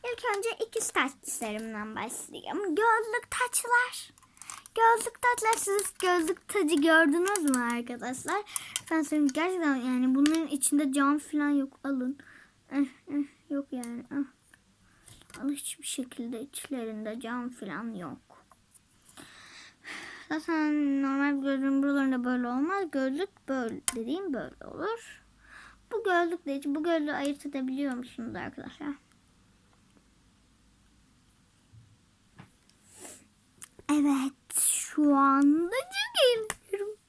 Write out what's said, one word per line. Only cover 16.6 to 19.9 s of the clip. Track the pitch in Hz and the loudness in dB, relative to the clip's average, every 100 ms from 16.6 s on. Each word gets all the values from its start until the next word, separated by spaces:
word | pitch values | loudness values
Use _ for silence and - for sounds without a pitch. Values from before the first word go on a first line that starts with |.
| - 262 226 214 214 220 | -8 -6 -6 -6 -8 -8
cam | 226 247 247 | -6 -6 -6
falan | 247 214 156 233 | -8 -8 -6 -6
yok. | 214 170 123 _ - _ _ _ - _ _ _ - - - - - - _ - | -8 -10 -12 _ -20 _ _ _ -20 _ _ _ -20 -20 -20 -20 -20 -20 _ -14